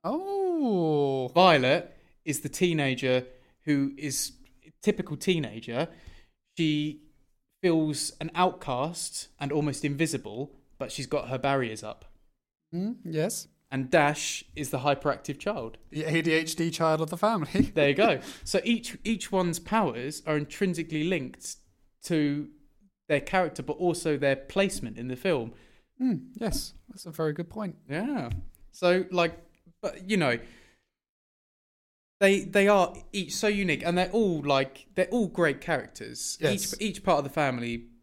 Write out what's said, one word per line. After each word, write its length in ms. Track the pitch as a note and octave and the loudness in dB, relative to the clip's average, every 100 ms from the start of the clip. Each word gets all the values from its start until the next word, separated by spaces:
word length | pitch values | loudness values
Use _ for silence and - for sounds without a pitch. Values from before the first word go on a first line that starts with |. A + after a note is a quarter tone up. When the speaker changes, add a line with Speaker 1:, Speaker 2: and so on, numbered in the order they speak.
Speaker 1:
Oh. 1300 | E3+ D4 G4 G4 F#4+ E4+ C4 F#3+ D#3+ D3+ C#3 C3+ B2 | -2 -4 -2 -2 0 2 2 4 4 4 2 0 2
Speaker 2:
Violet 640 | E3 F#3 D3+ B2+ D#3+ - - _ _ D#3+ | 6 8 8 6 2 0 -20 _ _ -6
is 160 | C#3 | -4
the 80 | C#3+ | -4
teenager 760 | - F#3 D#3+ C#3 B2+ C3 B2+ B2+ - _ _ | 0 2 2 0 0 2 2 0 -18 _ _
who 300 | D#3 C#3+ C#3 - | 0 0 0 -4
is 360 | D3+ C3 - - - _ D#3+ | -6 -4 -6 -10 -20 _ -20
a 60 | _ | _
typical 340 | - G#3 - D3 | -2 0 -4 -4
teenager. 720 | - E3+ B2 G#2+ A2 A#2+ E3 - - - _ _ _ - | 0 0 0 -8 -6 -4 -4 -8 -20 -20 _ _ _ -2
She 440 | D#3+ D3+ D3+ D3+ - _ _ _ _ _ | 0 0 -4 -8 -20 _ _ _ _ _
feels 500 | F#3 D#3+ D#3 C#3+ - - | 2 2 2 -2 -6 -8
an 100 | D#3+ F3 | -8 2
outcast 920 | F3+ F3+ - B2 D3 F3 - - - _ | 2 0 -6 -2 -4 -6 -10 -10 -14 _
and 120 | C#3+ | -4
almost 340 | D3 D3 C3+ D3 | 0 -2 -2 -4
invisible, 680 | C#3 D#3+ C#3 G2+ A2 C#3+ - _ _ | -2 -2 -2 -6 -10 -10 -12 _ _
but 140 | C3+ | -10
she's 160 | - B2+ | -8 -4
got 220 | D3 A#2+ | -4 -4
her 80 | C3 | -4
barriers 440 | C#3 C#3 A#2+ A2 | 0 0 0 -6
up. 220 | G#2+ - - - _ _ _ _ _ | -12 -14 -18 -20 _ _ _ _ _
Speaker 1:
Mm, 240 | E3+ G3+ A#3+ E3+ | -6 -4 -6 -6
yes. 420 | D#3 F3 - - _ _ | -2 -2 -4 -12 _ _
Speaker 2:
And 180 | C3+ C3 | -6 4
Dash 540 | E3+ D3 D3+ - - - D3+ | 4 4 2 -6 -8 -10 -10
is 140 | C#3 | -6
the 100 | C3+ | -2
hyperactive 600 | C#3+ C#3 D3+ C3 - C#3 | 0 2 0 -2 -6 -6
child. 380 | - G#3 A2+ - - | -4 -4 -8 -12 -12
Speaker 1:
The 140 | D3 | -6
A 180 | D#3 E3 | 0 0
D 100 | E3 | 4
H 240 | D#3+ D#3+ - | 2 0 -2
D 140 | E3+ | -2
child 300 | E3 E3 D#3 | 0 2 2
of 80 | D#3+ | -2
the 80 | E3+ | 0
family. 540 | G#3 A3 D3 F#3+ - | 2 2 -2 0 2
<laughs> 40 | - | 4
Speaker 2:
There 140 | C#3+ | 2
you 60 | C#3+ | 4
go. 260 | A3 C#3 - - | 2 2 -4 -14
So 180 | - G3 | -2 -2
each, 340 | A3+ A#3 - - | 0 -2 -2 -10
each 280 | G#3 A3 - | -4 -4 -2
one's 280 | F#3+ F3+ E3 | 0 0 -2
powers 640 | - A3 F3+ A2+ C3 D#3 - | -2 0 0 -2 -8 -8 -2
are 100 | D3+ | -2
intrinsically 680 | D3 - G3 E3 D#3+ D#3 | -2 -2 -2 -2 -4 -2
linked 520 | D#3+ F3+ B2+ - - - _ _ _ _ | 0 -2 -4 -12 -14 -14 _ _ _ _
to 460 | - E3 D3 D3 - - _ _ _ _ - | -2 2 2 0 -6 -14 _ _ _ _ -2
their 100 | D3 | -2
character, 420 | D3 F#3+ E3+ - | 2 0 0 -4
but 100 | - | -6
also 440 | - F3+ E3+ E3 D3 | 0 0 0 0 2
their 180 | C#3 C3+ | 2 0
placement 600 | - F#3+ G3 - A#2 A2 | -2 0 0 0 -8 -8
in 100 | B2 | -8
the 80 | B2+ | -4
film. 380 | G3 D3 A#2 - - _ _ _ | 0 0 -2 -12 -20 _ _ _
Speaker 1:
Mm, 260 | B3+ F3 - - | 0 0 -4 -6
yes, 380 | A3+ - - - _ | -2 -2 -4 -16 _
that's 160 | F#3+ E3+ | -18 -14
a 60 | |
very 220 | D#3 D#3 | -4 -2
good 160 | D3+ E3+ | -2 -8
point. 260 | A3 G3 - - | -8 -8 -10 -8
Speaker 2:
Yeah. 400 | E3 A#3+ C4 A#2+ F2 - - - | -6 -4 -4 -4 -6 -8 -14 -20
So, 340 | - F3+ F3+ F#3 | 0 4 4 2
like, 280 | F3+ E3+ - - _ _ _ | 0 0 -2 -20 _ _ _
but, 280 | G3+ - F#3 | -8 -8 -2
you 80 | G#3 | 2
know, 200 | C#3+ A#2+ - - - _ _ _ _ _ _ _ _ _ _ _ _ _ _ _ | 2 0 -4 -20 -20 _ _ _ _ _ _ _ _ _ _ _ _ _ _ _
they, 220 | G3 G3 | 4 4
they 260 | - G3+ G3 | 2 4 6
are 260 | G3+ F3 - - | 6 4 -2 -10
each 220 | G3+ D#3 - | -8 -6 -2
so 120 | G#3+ | 0
unique, 360 | G3+ F#3+ D3 E3+ | 0 0 0 0
and 120 | F3 | 0
they're 140 | F3+ | 0
all, 300 | G#3 G#3 D#3+ | 2 2 0
like, 460 | C#3+ C3+ C3+ - - - | 2 2 2 -6 -8 -2
they're 120 | - | 0
all 200 | A#3+ F#3+ | 2 0
great 340 | - E3 C3+ | 2 0 0
characters. 760 | - D3 - - A2 B2 - - | -4 -4 -4 -14 -12 -10 -8 -2
Speaker 1:
Yes. 320 | D#3+ G3 - - | 0 0 -2 -4
Speaker 2:
Each, 20 | G#3+ - | -4 -2
each 60 | |
part 140 | - D3+ | 2 2
of 40 | |
the 60 | C#3 | 2
family 560 | D#3+ C#3+ B2 A#2+ A#2 - - | 0 0 0 -4 -6 -10 -20